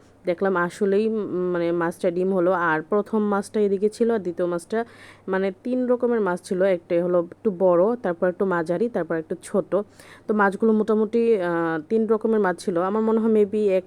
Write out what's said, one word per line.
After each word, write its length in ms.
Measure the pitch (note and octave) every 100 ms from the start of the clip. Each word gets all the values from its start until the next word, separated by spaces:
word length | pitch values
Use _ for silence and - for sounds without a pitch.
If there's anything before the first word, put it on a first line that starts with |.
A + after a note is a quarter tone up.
| - _ F3+
দেখলাম 320 | F3 G3 F3+
আসলেই, 500 | F3 - G3 G3 A3
উম, 440 | A3 F#3+ F3 F3+
মানে 180 | F3 E3+
মাছটা 400 | F3 E3+ - F#3
ডিম 220 | E3+ F#3
হলো। 180 | F#3+ F3
আর 300 | F#3 E3+ D#3
প্রথম 400 | D#3 G#3 G3+ A3
মাছটা 360 | G#3 G3+ G3+ G#3+
এদিকে 300 | G#3 G3 G#3
ছিল, 220 | - A#3
আর 80 | A3+
দ্বিতীয় 280 | F3 E3+ F3
মাছটা, 380 | F3 - A3 A#3 - - - -
মানে 240 | F#3+ G3 F#3+
তিন 240 | B3 B3+ B3
রকমের 340 | A#3+ A#3+ A#3
মাছ 180 | F#3+ F3
ছিল, 200 | - F3+
একটা 420 | G3 F3 - E3+
হলো 240 | F3 F3+ F3
একটু 200 | - A3
বড়, 440 | F3 F#3 F3 G3+ A#3+
তারপর 320 | F#3+ E3+ F#3
একটু 180 | F3 G3
মাঝারি, 440 | F3 D#3+ F3 A#3
তারপর 260 | G#3+ D#3+ E3
একটু 200 | D#3+ F3+
ছোট। 320 | - G3 - F3+ - - - - -
তো 40 |
মাছগুলো 380 | G#3+ G3 G3 A3
মোটামুটি, 480 | G#3+ G#3+ G#3+ G#3+ A#3 A#3 G#3
আহ, 460 | F3 E3+ E3 D#3+ D3+
তিন 180 | A3+ A3
রকমের 320 | A3 A3 A3
মাছ 160 | F#3+ F3
ছিল। 240 | - E3+
আমার 220 | F#3 G#3+
মনে 160 | A3 A3
হয় 120 | A3+
maybe 380 | G#3+ G3+ G#3+ G#3
এক 140 | F#3